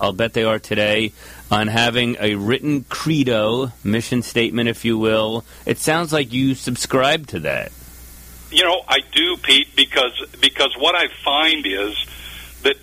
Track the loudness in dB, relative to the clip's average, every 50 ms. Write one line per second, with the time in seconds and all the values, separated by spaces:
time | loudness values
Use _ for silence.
0 | -2 -2 0 0 -2 0 0 0 2 2 0 0 -2 -2 0 0 2 2 2 2
1 | 0 -2 -4 -10 -18 -20 -20 -20 -4 0 0 2 2 2 2 2 2 2 2 2
2 | 0 0 0 0 0 0 0 0 0 0 0 0 0 0 0 0 -2 -6 -8 -4
3 | -2 0 2 2 2 2 2 2 2 2 2 0 -2 -4 -6 -6 -2 0 0 0
4 | 0 0 -2 -2 -2 0 2 2 2 2 2 0 0 0 -2 0 0 0 2 2
5 | 2 2 2 2 2 0 -2 -4 -6 -10 -16 -8 -4 -4 -4 0 0 0 2 0
6 | 0 0 0 -2 -2 0 0 0 2 2 0 -2 -4 -6 -4 -4 -2 0 2 2
7 | 4 2 2 0 -2 -6 -8 -4 -2 -2 -2 -2 -6 -8 -12 -18 -20 -20 -20 -20
8 | -20 -20 -20 -20 -20 -20 -20 -20 -16 -2 0 2 2 2 0 -2 0 -2 -2 -2
9 | -2 -2 0 0 0 0 -2 -2 2 2 2 2 2 0 0 0 0 2 2 0
10 | 0 0 -2 -6 -10 -10 -4 -2 -2 0 2 0 0 -2 0 0 0 2 2 2
11 | 0 -2 -4 -6 -4 -2 0 2 2 2 0 0 -2 -4 -2 -2 -4 -4 -4 -6
12 | -8 -8 -12 -16 -16 -16 -16 -16 -18 -18 -12 -2 0 0 0 0